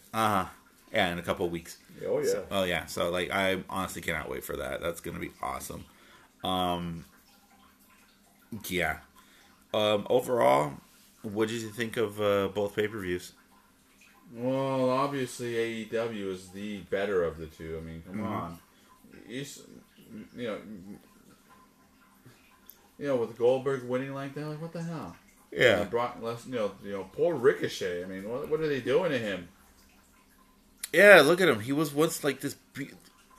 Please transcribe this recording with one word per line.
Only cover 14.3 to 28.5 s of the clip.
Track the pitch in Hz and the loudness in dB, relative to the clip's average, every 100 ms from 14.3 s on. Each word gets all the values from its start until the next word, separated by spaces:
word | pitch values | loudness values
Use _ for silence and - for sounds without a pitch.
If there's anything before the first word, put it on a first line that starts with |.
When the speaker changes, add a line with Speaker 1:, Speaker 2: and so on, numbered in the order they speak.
Speaker 2:
Well, | 117 123 135 135 135 127 | -6 -2 0 0 0 2
obviously, | 127 139 139 127 - 120 117 | 2 0 -2 -4 -4 -4 -2
A | 113 | -2
E | 113 107 | -4 -4
W | 113 117 107 98 | -4 -2 -4 -6
is | 92 92 | -8 -10
the | 95 104 104 82 | -12 -8 -10 -4
better | 98 101 95 | -2 0 0
of | 82 78 | 0 -2
the | 80 | -12
two. | - 80 80 | -12 -10 -10
I | |
mean, | 82 82 82 | -10 -14 -10
come | 101 | -8
Speaker 1:
Mm-hmm. | 104 | -6
Speaker 2:
on. | - 85 85 - _ - - - - - | -6 -8 -12 -20 _ -20 -20 -20 -20 -14
You | 123 | -12
s-, | 139 - - - - - - 110 - | -12 -14 -20 -20 -20 -20 -20 -18 -16
you | - 120 | -10 -8
know, | 95 101 104 95 98 - - - - _ - - _ _ _ - _ - - - - - - - - | -8 -10 -16 -16 -18 -20 -20 -20 -20 _ -20 -20 _ _ _ -20 _ -20 -20 -20 -20 -20 -20 -20 -8
you | 143 | -2
know, | 127 | 0
with | 110 - | 0 2
Goldberg | 120 131 131 135 | 4 4 2 -2
winning | 123 127 135 | -2 -4 -4
like | 139 139 | -8 -8
that, | 143 151 | -8 -8
like, | 151 | -8
what | 165 | -10
the | 170 | -8
hell? | 165 160 170 - - - - | -8 -8 -10 -14 -20 -20 -10
Speaker 1:
Yeah. | - 127 95 | 4 4 4
Speaker 2:
And | 87 | 2
Brock | 117 123 - | -2 -2 -4
Les-, | 113 117 - | -8 -8 -6
you | |
know, | 127 101 - | -4 -4 -6
you | 101 | -10
know, | 98 92 | -10 -8
poor | - 165 | 0 2
Ricochet. | 151 127 - - - 95 87 | 4 4 4 -2 -4 -4 -4
I | 92 | -6
mean, | 95 101 | -10 -8
what, | 123 | -8
what | - | -2